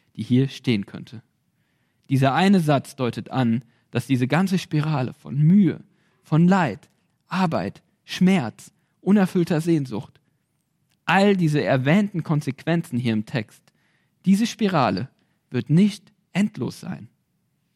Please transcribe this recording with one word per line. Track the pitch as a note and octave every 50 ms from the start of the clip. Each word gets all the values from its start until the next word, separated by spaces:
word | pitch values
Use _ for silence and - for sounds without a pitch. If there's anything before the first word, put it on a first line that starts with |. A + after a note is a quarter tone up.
| _ _ -
die | - A2
hier | - B2 B2+ C3+
stehen | C3 - - - C3 A#2 G2+ G2
könnte. | - - - - - - A2 _ _ _ _ _ _ _ _ _ _ _ _ _ _ _ _ _ -
Dieser | C3+ B2+ C3 C3+ B2+
eine | D#3 F#3 G3 G3+ F#3
Satz | D#3 D3+ C#3+ C3 - - -
deutet | - B2+ A#2 - A#2 F2+ -
an, | - B2+ B2 A2+ A2+ - - _ _ _ _ _
dass | - B2 -
diese | - C3+ B2 B2+
ganze | A#2+ D3 E3 G3 F3+ F#3+ F3
Spirale | - - D#3 D3+ D3 D#3 D#3 C3 B2+ - -
von | _ - - -
Mühe, | C#3+ D3+ D#3+ F#3 G#3 G3 D#3 - - - _ _ _ _ _ _ _ _
von | - D#3 D3+ F3
Leid, | F3+ G3 F#3+ E3 B2 F#2+ - _ _ _ _ _ _ _ _ _
Arbeit, | - E3 F#3 F#3 E3 D3 F#2+ E2+ G2+ - - _ _ _ _ _
Schmerz, | - - - F#3 F#3 G3 F3 B2 G#2+ - - - - _ _ _ _ _ _
unerfüllter | - F#3 G3+ G#3+ F#3+ - - F#3 E3+ - F3 D3+
Sehnsucht, | D#3+ E3+ E3 D3+ C3+ B2+ A2 G2+ - - _ _ _ _ _ _ _ _ _ _ _ _ _ _ _ _ _ _ -
all | - E3 F#3+ G3 G#3 G3
diese | F#3 E3+ D3+ D3 C#3 G2+
erwähnten | F2+ C3+ C3 B2 C#3+ E3+ G#3+ G#3 G3+ - D#3+ -
Konsequenzen | - D3+ D3+ - C#3 C3 - - D#3+ E3+ E3+ E3+ - A#2+ A#2+
hier | B2 A#2 A2
im | G#2+ G#2+
Text, | - - A#2+ G#2+ _ _ _ _ _ _ _ _ _ _ _ _ _ _ _ -
diese | F#3 G3 G3 A#3
Spirale | - - - A3+ F#3+ F3+ D3+ B2 G2+ F#2+ F2+ B2 - _ _ _ _ _ _ _ -
wird | C3 B2 A#2+ -
nicht | D3 F3 G#3 G3+ G3 - _ _ _ _ _ _ -
endlos | F3 G#3 A3 - C#3+ A#2+ - - -
sein, | - - - - - - _ _ _ _ _ _ _ _ _ _ _ _ _